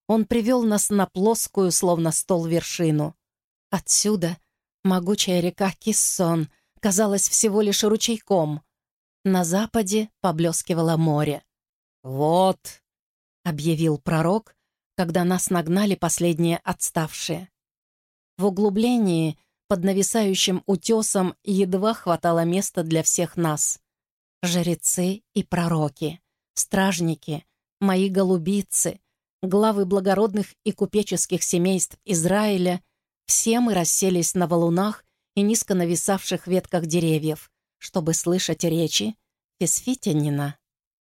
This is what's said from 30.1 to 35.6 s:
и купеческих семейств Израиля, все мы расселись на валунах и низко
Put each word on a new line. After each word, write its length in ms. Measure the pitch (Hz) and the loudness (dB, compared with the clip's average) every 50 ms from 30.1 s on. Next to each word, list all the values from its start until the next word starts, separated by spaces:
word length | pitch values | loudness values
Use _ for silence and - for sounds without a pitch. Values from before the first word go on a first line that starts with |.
| 190 185 214 226 190 214 190 - - _ _ | 2 2 2 0 0 -2 -4 -4 -8 _ _
и 80 | 214 202 | -6 -2
купеческих 720 | - 208 190 - 208 208 - 196 170 - - - 165 - | -2 -4 0 0 -2 0 0 -2 -4 -2 -2 -2 -4 -2
семейств 560 | - - 175 175 185 190 185 - - - _ _ | -2 0 0 2 2 2 0 -2 -4 -8 _ _
Израиля, 760 | - 202 165 160 180 185 208 214 214 202 185 180 180 175 180 - _ _ _ _ _ _ _ _ | -4 -2 0 2 2 2 2 2 0 0 0 0 0 0 -2 -6 _ _ _ _ _ _ _ _
все 340 | - - - - 226 226 240 | -2 -2 0 2 2 2 2
мы 140 | 247 233 208 | 2 2 2
расселись 600 | 185 170 151 - - 196 190 185 175 165 - - | 2 0 0 0 2 2 2 2 2 0 0 0
на 120 | 190 180 | 0 0
валунах 580 | 160 175 170 170 170 170 175 196 214 214 - _ _ _ _ _ _ _ | 2 2 2 2 2 2 2 0 0 -4 -6 _ _ _ _ _ _ _
и 80 | 202 202 | 0 2
низко 320 | 208 226 226 | 2 2 0